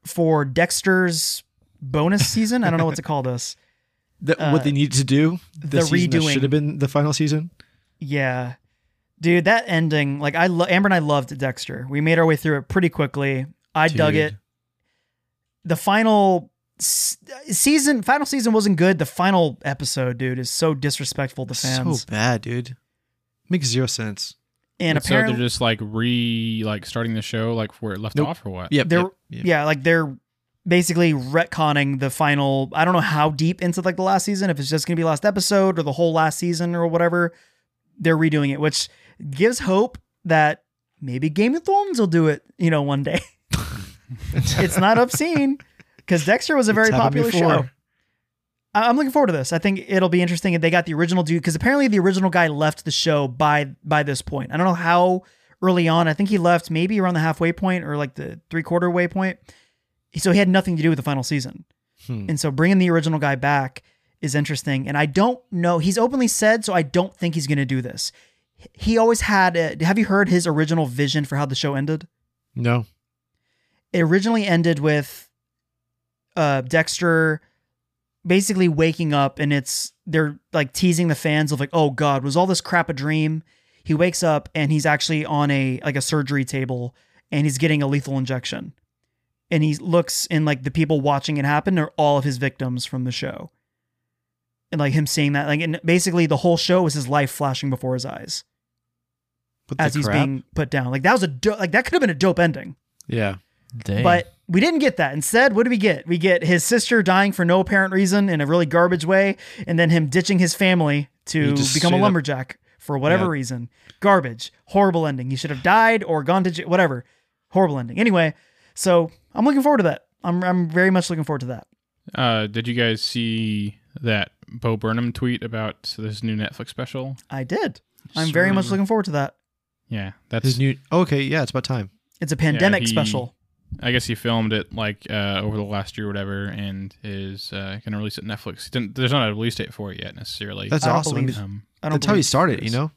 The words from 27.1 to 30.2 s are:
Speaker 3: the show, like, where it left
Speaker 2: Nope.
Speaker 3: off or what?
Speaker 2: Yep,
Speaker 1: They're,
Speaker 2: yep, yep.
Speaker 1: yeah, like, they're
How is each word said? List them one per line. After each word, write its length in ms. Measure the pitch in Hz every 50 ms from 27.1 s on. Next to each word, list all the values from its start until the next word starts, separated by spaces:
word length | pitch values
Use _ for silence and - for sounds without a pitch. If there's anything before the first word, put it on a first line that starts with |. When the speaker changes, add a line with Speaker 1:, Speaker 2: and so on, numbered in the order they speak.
| 113
Speaker 3:
the 80 | 110
show, 320 | 104 - - 113 113 117 117
like, 200 | 113 110 - - _ 117
where 100 | 110 95
it 80 | 95
left 160 | 107 110 -
Speaker 2:
Nope. 120 | 143 151 160
Speaker 3:
off 180 | 170 - -
or 40 | 107
what? 220 | 92 90 90 - 143
Speaker 2:
Yep, 160 | 143 127 160
Speaker 1:
They're, 120 | 170 175
Speaker 2:
yep, 120 | 180 190 - _ _ _
yep. 160 | - 117 -
Speaker 1:
yeah, 200 | 175 165 151 147
like, 180 | 151 156 139 131
they're 340 | 165 165 165 160 143 135 -